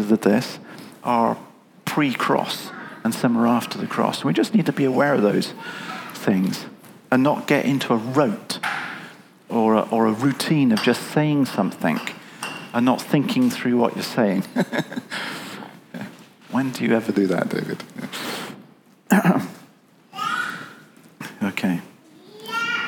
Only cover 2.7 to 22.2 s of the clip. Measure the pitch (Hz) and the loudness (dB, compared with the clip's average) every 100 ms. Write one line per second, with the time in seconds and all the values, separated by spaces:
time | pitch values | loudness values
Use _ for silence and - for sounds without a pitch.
2.7 | - - - 113 113 131 117 117 120 - | -14 -14 -6 -4 0 0 2 2 2 -2
3.7 | - 117 - 110 - 139 - 240 220 165 | -6 -4 0 0 0 0 2 4 2 2
4.7 | 151 135 131 143 131 104 98 - - - | 2 2 4 4 4 4 2 -2 -8 -12
5.7 | - - - - - - 98 92 - - | -12 -10 -12 -12 -4 0 2 2 -2 -8
6.7 | - - - - 127 135 - - 143 - | -16 -20 -14 -2 2 4 2 2 2 2
7.7 | 135 - 117 113 131 135 101 - - - | 0 0 0 0 2 2 2 -6 -8 -6
8.7 | - - - - - - _ - 113 110 | -6 -8 -12 -16 -20 -20 _ -4 2 4
9.7 | 110 - 113 110 107 135 131 - 156 131 | 4 4 2 2 4 0 0 0 4 4
10.7 | 107 - 117 - - 151 147 131 - 92 | 4 4 0 0 0 2 2 2 0 -2
11.7 | - 85 78 - - - - - - - | 0 -2 -2 -4 -12 -16 -14 -12 -12 -6
12.7 | 120 123 123 - 147 135 127 127 120 123 | 0 2 2 0 0 2 2 2 0 0
13.7 | 120 120 - - - 107 95 - - 196 | 2 2 -2 -4 0 2 2 -2 -2 -2
14.7 | 143 - - - - - - - - - | -2 -6 -8 -8 -10 -8 -10 -12 -14 -14
15.7 | - - - - - - - - 120 135 | -18 -16 -14 -12 -16 -20 -20 -6 -2 -2
16.7 | 123 117 113 113 98 95 87 - - - | 0 2 2 2 2 2 2 -2 -4 -6
17.7 | - - - - - - - - - - | -8 -12 -14 -12 -10 -8 -8 -10 -14 -20
18.7 | - _ _ - 196 175 - - - - | -20 _ _ 2 4 6 2 0 -12 -20
19.7 | _ _ _ _ - - - - - - | _ _ _ _ -6 -4 -4 -4 -8 -12
20.7 | - - - - - - - 98 - 101 | -18 -20 -20 -20 -16 -14 -4 -4 0 0
21.7 | 85 - - - - | -2 -4 -20 -20 -20